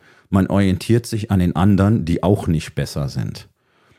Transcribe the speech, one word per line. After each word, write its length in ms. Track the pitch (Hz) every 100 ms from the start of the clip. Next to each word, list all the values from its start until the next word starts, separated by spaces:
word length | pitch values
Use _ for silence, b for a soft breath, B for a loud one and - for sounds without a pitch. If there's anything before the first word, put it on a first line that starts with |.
| b b b
Man 200 | 98 -
orientiert 580 | 98 98 92 - 117 -
sich 240 | 110 101
an 80 | 95
den 160 | 87 -
anderen, 480 | 101 95 101 117
die 180 | - 87
auch 240 | 90 104 -
nicht 280 | 78 -
besser 340 | - 69 76 67
sind. 400 | - 52 - - b b b b